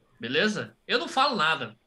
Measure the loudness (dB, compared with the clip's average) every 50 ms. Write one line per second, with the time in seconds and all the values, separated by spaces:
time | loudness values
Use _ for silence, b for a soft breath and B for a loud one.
0 | _ _ _ -12 -8 -2 0 2 2 2 0 -2 -6 -8 -12 _ _ -2 -2 -2
1 | -2 0 2 2 2 2 2 2 2 0 0 -2 -4 -8 -12 _ _